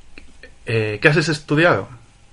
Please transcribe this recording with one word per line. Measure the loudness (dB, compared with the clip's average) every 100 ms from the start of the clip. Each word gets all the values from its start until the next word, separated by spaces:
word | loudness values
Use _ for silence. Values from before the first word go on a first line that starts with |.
| -20 -20 -20 -20 -20 -16 -4
Eh, | -2 -2 0
¿qué | 2
has | 2
estudiado? | 0 -2 -2 2 2 2 -2 -14 -20 -20 -20